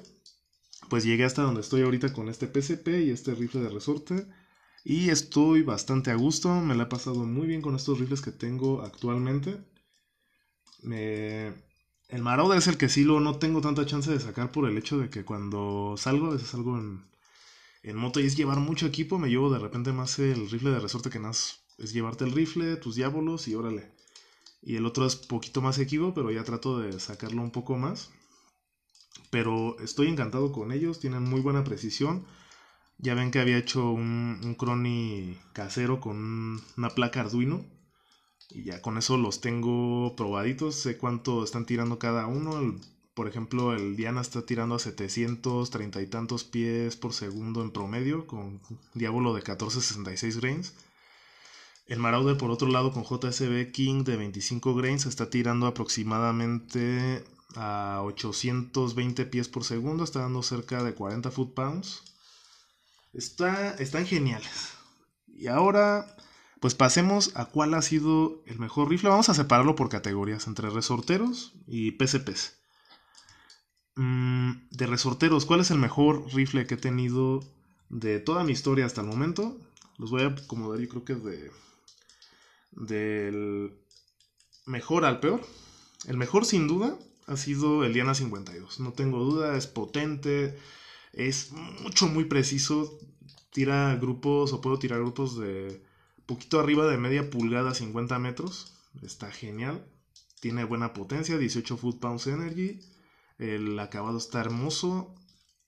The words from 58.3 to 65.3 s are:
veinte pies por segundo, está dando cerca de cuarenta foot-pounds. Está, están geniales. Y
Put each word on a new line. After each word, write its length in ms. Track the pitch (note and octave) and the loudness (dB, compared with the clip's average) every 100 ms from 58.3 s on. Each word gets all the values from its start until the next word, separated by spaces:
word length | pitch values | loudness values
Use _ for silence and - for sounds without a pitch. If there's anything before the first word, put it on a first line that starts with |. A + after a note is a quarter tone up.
| G2+ B2 B2 B2 C3+ B2 | -2 0 -2 -2 0 0
veinte 320 | A#2 B2 B2 C3 | 0 -2 -2 -2
pies 220 | B2 A#2 | -2 -2
por 160 | B2 | -4
segundo, 400 | A#2+ A#2 C3 D#3+ | -4 -2 -2 -2
está 160 | D#3+ C#3 | -2 -2
dando 240 | B2+ B2+ | -2 -2
cerca 400 | A#2+ A#2+ A#2 B2 | -2 -4 -4 -2
de 100 | A#2+ | -2
cuarenta 380 | A2 G2+ A2 B2 | -2 -4 -4 -4
foot-pounds. 720 | C3 C3 - C3+ E3+ - - - _ - - - - _ _ _ _ _ | -2 -4 -2 -4 -4 -8 -12 -18 _ -20 -20 -20 -20 _ _ _ _ _
Está, 600 | - - - F3 G3 G3+ - | -12 -12 0 2 2 -2 -4
están 280 | C3+ D#3 F3+ | -4 -2 2
geniales. 680 | F3+ C3+ A2+ - - - - - _ _ _ | 2 2 -2 -6 -10 -10 -14 -20 _ _ _
Y 200 | _ | _